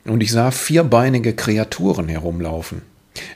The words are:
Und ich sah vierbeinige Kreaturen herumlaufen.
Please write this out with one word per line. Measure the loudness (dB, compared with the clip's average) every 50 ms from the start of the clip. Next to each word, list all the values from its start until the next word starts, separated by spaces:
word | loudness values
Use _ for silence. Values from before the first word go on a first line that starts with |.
| -6
Und | -2 0 0
ich | 0 2
sah | 2 2 2 2
vierbeinige | 0 -2 -2 2 4 4 4 6 6 4 4 4 2 2 0 0 -2
Kreaturen | -2 0 0 0 0 0 -2 -4 -2 0 0 0 0 -2 -4
herumlaufen. | -4 -4 -4 -6 -6 -4 -6 -6 -6 -6 -8 -10 -12 -14 -14 -16 _ _ _ _ -16 -16 -16 -14 -10